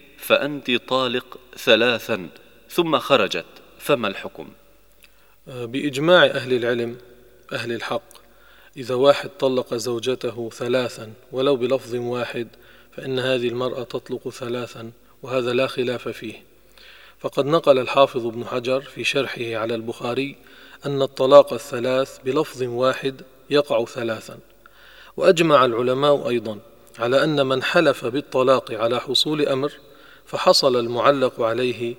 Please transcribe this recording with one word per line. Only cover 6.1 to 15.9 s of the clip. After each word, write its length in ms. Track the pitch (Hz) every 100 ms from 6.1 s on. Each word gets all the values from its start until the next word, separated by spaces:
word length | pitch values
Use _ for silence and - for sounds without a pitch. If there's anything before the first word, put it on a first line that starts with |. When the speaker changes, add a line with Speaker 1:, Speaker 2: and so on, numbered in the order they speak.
| 180
Speaker 2:
أهل 280 | 139 139 123
العلم، 440 | 123 120 123 117 123 - - - - -
أهل 200 | 135 117
الحق، 500 | 117 - 120 - - - _ - - - -
إذا 180 | 120
واحد 360 | 127 139 139 - -
طلق 360 | 135 127 123
زوجته 760 | 120 110 117 113 127 123 113 117
ثلاثاً 640 | - 120 127 120 - 110 110 -
ولو 240 | 127 135 135
بلفظ 380 | 120 131 113
واحد، 540 | 120 123 123 - 131 113 - - - - -
فإن 220 | 143 131
هذه 300 | 127 131 120
المرأة 340 | 120 127 131
تطلق 460 | 117 131 - 123 131
ثلاثاً، 640 | - 120 123 117 - 113 - - -
وهذا 300 | 127 127 123
لا 140 | 120 131
خلاف 420 | - 123